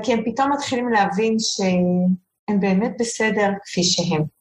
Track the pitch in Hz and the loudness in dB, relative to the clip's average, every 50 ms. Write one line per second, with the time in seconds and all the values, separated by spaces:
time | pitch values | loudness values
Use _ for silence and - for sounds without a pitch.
0 | - 254 233 220 226 240 - - 269 277 285 277 - - 226 240 247 240 226 208 | 0 0 0 0 -2 -2 -2 0 0 0 0 -2 -2 -4 -4 -2 -2 0 2 2
1 | 202 185 175 196 226 226 226 220 220 - - - 196 185 185 180 180 180 180 180 | 2 0 0 0 0 0 0 0 -2 -2 -2 -2 0 2 2 2 2 2 2 2
2 | 180 185 185 - _ _ _ _ _ - 208 196 190 196 190 190 226 247 - - | 2 2 0 0 _ _ _ _ _ -2 0 0 2 2 2 2 0 0 -2 -2
3 | 233 226 - - 220 214 196 214 208 202 202 196 - - - 185 175 175 - - | -4 -4 -2 -2 0 0 2 2 0 0 0 -4 -8 -8 -4 -2 0 0 0 0
4 | 170 165 160 156 156 151 - _ | 0 0 0 -2 -2 -4 -6 _